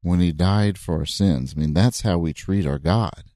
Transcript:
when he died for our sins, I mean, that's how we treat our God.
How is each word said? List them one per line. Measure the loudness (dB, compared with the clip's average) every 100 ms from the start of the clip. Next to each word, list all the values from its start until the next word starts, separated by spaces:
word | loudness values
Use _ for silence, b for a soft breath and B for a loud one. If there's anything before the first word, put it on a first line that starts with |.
when | 0 2
he | 2
died | 2 0 2 0 -2
for | -4 -4
our | -4
sins, | 0 2 2 -2 -2
I |
mean, | 0 2
that's | 2 2
how | -2 0
we | -2
treat | -4 -2 -2 0
our | -2
God. | 0 0 0 -6 -20